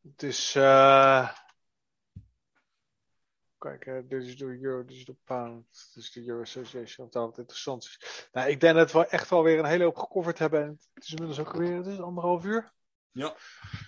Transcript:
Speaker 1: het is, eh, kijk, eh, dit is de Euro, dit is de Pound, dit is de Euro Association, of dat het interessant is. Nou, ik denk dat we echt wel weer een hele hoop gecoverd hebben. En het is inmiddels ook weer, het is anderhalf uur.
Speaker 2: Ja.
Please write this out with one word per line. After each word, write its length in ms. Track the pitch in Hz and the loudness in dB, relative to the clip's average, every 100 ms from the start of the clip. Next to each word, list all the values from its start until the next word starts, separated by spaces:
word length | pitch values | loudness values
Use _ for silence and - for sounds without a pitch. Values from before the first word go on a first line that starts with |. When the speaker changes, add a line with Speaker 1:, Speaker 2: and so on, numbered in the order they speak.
Speaker 1:
het 200 | 160 139 | -20 -12
is, 320 | 143 123 - 139 | -8 -6 -4 4
eh, 760 | 135 135 135 135 135 135 127 - _ _ _ _ _ _ _ - - _ _ _ _ _ _ _ _ _ _ _ _ _ | 6 8 8 8 6 4 0 -8 _ _ _ _ _ _ _ -20 -20 _ _ _ _ _ _ _ _ _ _ _ _ _
kijk, 280 | 143 135 131 | -16 -14 -14
eh, 120 | 131 127 | -14 -10
dit 140 | 135 | -10
is 140 | 123 127 | -10 -12
de 220 | 135 127 | -14 -10
Euro, 220 | 135 127 | -8 -8
dit 120 | 127 127 | -10 -18
is 80 | |
de 120 | 127 131 | -20 -20
Pound, 640 | _ 127 120 117 117 _ - | _ -8 -8 -14 -20 _ -20
dit 80 | - | -20
is 60 | 110 | -20
de 140 | - 120 | -16 -12
Euro 140 | 120 | -10
Association, 680 | 110 131 117 127 113 - 123 | -10 -12 -14 -14 -14 -16 -10
of 60 | |
dat 160 | 120 117 | -6 -6
het 100 | 117 | -8
interessant 460 | 120 - - 127 | -16 -14 -10 -12
is. 440 | - - - - - | -14 -20 -18 -18 -10
Nou, 160 | 127 127 | -4 -2
ik 100 | 147 | 4
denk 140 | 165 | 6
dat 180 | 160 160 | 6 6
we 140 | 160 170 | 4 2
echt 240 | 175 - | -2 0
wel 120 | 180 | 2
weer 160 | 160 160 | 4 4
een 60 | |
hele 200 | 151 170 | 2 2
hoop 120 | 175 160 | 0 0
gecoverd 420 | - 196 170 165 | -6 -4 -4 -4
hebben. 240 | 156 151 | -2 0
En 180 | 147 151 _ | -2 -10 _
het 100 | - | -20
is 60 | - | -16
inmiddels 280 | 156 160 139 | -12 -10 -8
ook 120 | 151 | -8
weer, 240 | - 175 175 | -6 -4 -4
het 100 | 180 | -8
is 140 | 196 | -10
anderhalf 440 | 175 175 175 175 | -10 -6 -2 -2
uur. 280 | 180 226 226 _ _ _ _ | -2 -4 -6 _ _ _ _
Speaker 2:
Ja. 240 | - 151 - - - - - | -10 -10 -10 -18 -20 -16 -16